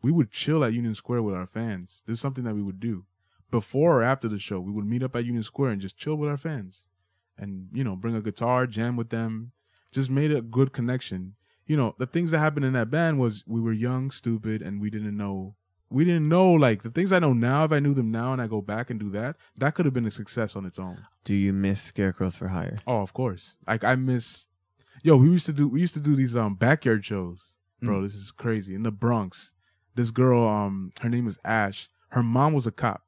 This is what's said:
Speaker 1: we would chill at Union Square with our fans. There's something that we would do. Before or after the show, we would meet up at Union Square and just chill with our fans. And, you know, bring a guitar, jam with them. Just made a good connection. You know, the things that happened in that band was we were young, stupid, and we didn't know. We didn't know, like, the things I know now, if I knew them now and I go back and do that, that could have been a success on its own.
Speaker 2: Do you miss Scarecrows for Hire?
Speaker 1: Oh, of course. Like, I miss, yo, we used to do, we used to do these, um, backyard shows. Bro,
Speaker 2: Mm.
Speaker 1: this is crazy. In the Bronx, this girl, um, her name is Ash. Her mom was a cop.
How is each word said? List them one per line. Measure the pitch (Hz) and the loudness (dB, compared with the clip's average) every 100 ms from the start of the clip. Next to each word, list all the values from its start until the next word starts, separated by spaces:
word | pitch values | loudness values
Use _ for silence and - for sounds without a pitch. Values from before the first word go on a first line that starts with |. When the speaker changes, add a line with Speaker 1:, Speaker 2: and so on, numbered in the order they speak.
Speaker 1:
we | 120 | 2
would | 170 117 | 2 0
chill | - - 156 | -2 0 2
at | 127 | 2
Union | 117 120 | 0 -2
Square | 107 - 120 | -6 -4 -2
with | 107 | -2
our | 92 92 | -4 -6
fans. | 113 113 98 90 - - | -6 -6 -8 -12 -20 -10
There's | 117 | -6
something | 143 131 | -6 -6
that | 120 | -6
we | 104 | -4
would | 101 95 | -6 -6
do. | 117 98 92 _ _ _ _ | -8 -8 -10 _ _ _ _
Before | 120 - 135 165 143 | -4 -2 2 4 4
or | |
after | 117 135 117 | 4 2 -2
the | 104 | -6
show, | - 98 | -6 -6
we | 92 | -6
would | 104 104 | -6 -4
meet | 120 | -2
up | 131 123 | -4 -4
at | 120 | -4
Union | 120 | -4
Square | 107 - 139 | -6 -4 -2
and | 104 | -2
just | 95 - | -8 -10
chill | - 151 | -6 -4
with | 147 | -2
our | 143 | -4
fans. | 165 147 92 - _ _ _ _ _ - | -6 -8 -10 -16 _ _ _ _ _ -14
And, | 101 98 92 | -10 -10 -10
you | 107 | -4
know, | 131 95 | -4 -2
bring | 113 | -4
a | 113 | -2
guitar, | 107 98 117 123 127 | -4 -4 0 2 0
jam | 107 117 120 | -2 -2 -2
with | 113 | -4
them. | 113 113 110 120 _ _ _ _ | -4 -4 -6 -10 _ _ _ _
Just | - 131 | -4 -2
made | 135 151 | 0 2
a | 147 | 0
good | 117 117 131 | -2 2 2
connection. | - 120 123 - 92 92 98 _ _ - | 2 -2 -2 -4 -8 -8 -16 _ _ -2
You | 151 | 0
know, | 117 - | 0 -2
the | 127 | -4
things | 165 175 | -2 0
that | 156 | 2
happened | 156 147 | 2 2
in | 135 | 0
that | 131 113 | 0 0
band | 117 165 143 | 0 2 2
was | 123 104 - | 0 -2 -6
we | 113 | -4
were | 113 | -2
young, | 110 120 127 135 | 0 -2 -2 -4
stupid, | - 120 113 107 110 | -6 -4 -2 -2 -6
and | 80 101 | -6 -6
we | 104 | -4
didn't | 107 107 104 | -4 -6 -6
know. | 101 98 95 104 _ _ _ | -6 -6 -10 -14 _ _ _
We | 127 175 | 0 2
didn't | 170 151 | 2 2
know, | 175 190 | 4 6
like, | 170 135 104 | 8 6 4
the | 117 | -2
things | 131 190 | -2 2
I | 185 | 4
know | 160 | 4
now, | 123 120 139 | 4 2 2
if | 156 | 2
I | 151 | 2
knew | 143 | 2
them | 139 113 | 2 0
now | 113 123 | 0 -2
and | 131 | -2
I | 117 | -2
go | 107 | -4
back | 101 107 120 | -4 -6 -6
and | 113 | -6
do | 104 | -6
that, | 98 120 - _ - | -4 -6 -8 _ -2
that | 135 | -2
could | - | 2
have | 160 | 0
been | 127 113 | 0 -4
a | |
success | - 104 - 110 104 | -6 -10 -4 -4 -4
on | |
its | 95 - | -10 -10
own. | 92 90 - _ | -12 -12 -18 _
Speaker 2:
Do | - | -2
you | 101 98 | 2 2
miss | 98 98 101 | 2 0 0
Scarecrows | - - 98 90 92 - | -4 -2 -2 0 -4 -4
for | 92 | -6
Hire? | 92 87 107 - | -6 -6 -8 -4
Speaker 1:
Oh, | 117 | -2
of | 98 | -2
course. | - 127 90 - _ - | -4 -4 -4 -14 _ -4
Like, | 110 | -2
I | 104 127 | 2 2
miss, | 131 127 113 - - _ _ _ _ - | 2 -2 -2 -12 -16 _ _ _ _ -2
yo, | 160 147 | 6 10
we | 135 | 10
used | 175 - | 6 2
to | |
do, | 147 147 | 0 2
we | 131 | 2
used | 175 | 0
to | 160 | 0
do | 147 139 | 2 2
these, | 131 120 | 2 2
um, | 107 | 0
backyard | 95 120 151 127 110 | 2 4 4 4 0
shows. | 98 101 87 90 - _ _ _ | 0 -4 -4 -10 -20 _ _ _
Bro, | 117 98 | -2 -2
Speaker 2:
Mm. | |
Speaker 1:
this | 98 | -2
is | 101 98 | -8 -16
crazy. | - 120 110 95 | -8 -4 -2 -4
In | 95 | -4
the | 113 | -4
Bronx, | 101 117 117 95 - - _ _ _ _ - | -2 0 0 -2 -10 -20 _ _ _ _ -4
this | 120 | -2
girl, | 113 127 120 113 | 4 6 6 4
um, | 107 101 98 92 - | 2 0 -4 -8 -6
her | 117 | -4
name | 120 120 | -2 -2
is | 98 | -6
Ash. | - 110 101 98 - _ _ | -2 0 0 -4 -16 _ _
Her | 127 | -2
mom | 117 120 147 | 2 4 4
was | 151 117 | 2 -2
a | |
cop. | - 120 95 | -2 -4 -4